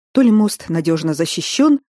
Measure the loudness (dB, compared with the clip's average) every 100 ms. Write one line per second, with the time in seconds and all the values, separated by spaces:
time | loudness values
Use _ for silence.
0 | _ 2 4 4 2 -2 -6 -4 -2 -2
1 | -2 -4 -4 -6 -4 0 2 2 -4